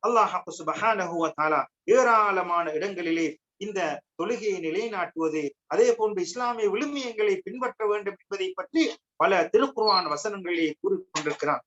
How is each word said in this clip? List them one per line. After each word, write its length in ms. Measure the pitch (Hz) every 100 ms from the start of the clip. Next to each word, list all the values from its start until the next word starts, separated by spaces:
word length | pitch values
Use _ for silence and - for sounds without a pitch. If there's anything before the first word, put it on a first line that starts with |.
அல்லாஹ் 320 | 220 240 190 185 -
சுப்ஹானஹு 640 | 151 156 160 214 214 180 170
வ 100 | 165
தஆலா 300 | - 156 151 - _ -
ஏராளமான 760 | 233 247 226 208 190 180 339 330
இடங்களிலே 540 | 156 196 180 165 165 160 - _ _
இந்த 200 | 202 196 170 143 _
தொழுகையை 460 | _ 175 240 214 185
நிலைநாட்டுவது, 800 | 160 170 233 202 175 - 160 156 143 - _
அதே 200 | 165 247
போன்று 280 | 226 214 196
இஸ்லாமிய 440 | 175 240 240 233 208
விழுமியங்களை 640 | 202 294 285 254 220 208 190
பின்பற்ற 420 | 196 240 247 - 214
வேண்டும் 300 | 208 196 190
என்பதை 320 | _ 196 190
பற்றி 320 | 185 185 320 285 - _ _
பல 240 | 165 190 165
திருக்குர்ஆன் 600 | 220 269 240 220 190 165
வசனங்களிலே 600 | 147 214 202 180 170 160
கூறிக்கொண்டிருக்கிறான். 880 | 151 190 190 - - 151 147 143 143